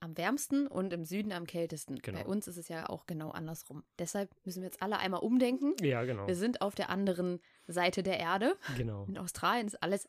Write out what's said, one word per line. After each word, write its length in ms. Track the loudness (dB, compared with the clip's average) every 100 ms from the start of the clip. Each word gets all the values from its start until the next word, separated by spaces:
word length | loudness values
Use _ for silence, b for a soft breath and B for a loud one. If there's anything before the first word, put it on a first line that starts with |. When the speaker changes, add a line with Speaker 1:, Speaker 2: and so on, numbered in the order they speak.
Speaker 1:
am 160 | -10 -2
wärmsten 500 | 0 0 2 2 2
und 260 | 0 0
im 120 | -2
Süden 280 | -2 -2 -2
am 140 | -4 -4
kältesten. 500 | -2 -2 -4 -8 -8
Speaker 2:
Genau. 180 | -6 -4
Speaker 1:
Bei 60 | -2
uns 200 | -2 -2
ist 100 | -8
es 100 | -8
ja 200 | -6 -6
auch 180 | -6 -6
genau 240 | -6 -6
andersrum. 520 | -6 -8 -8 -10 -14 -12 -8
Deshalb 320 | -4 -2 -4 _
müssen 160 | -10 -8
wir 40 | -8
jetzt 160 | -4
alle 160 | -2 0
einmal 220 | 2 2
umdenken. 540 | 4 6 6 4 2 4
Speaker 2:
Ja, 220 | 4 4
genau. 220 | 2 0 0
Speaker 1:
Wir 100 | 0
sind 240 | 2 2
auf 140 | 0
der 160 | -2 -2
anderen 500 | 2 2 2 2 -2 B B B
Seite 360 | 2 4 4
der 160 | 2 0
Erde. 380 | 2 4 4 2 -2 -2
Speaker 2:
Genau. 300 | -2 -2 -4
Speaker 1:
In 100 | -6
Australien 480 | -6 0 2 2 0
ist 160 | -2
alles 240 | 0 0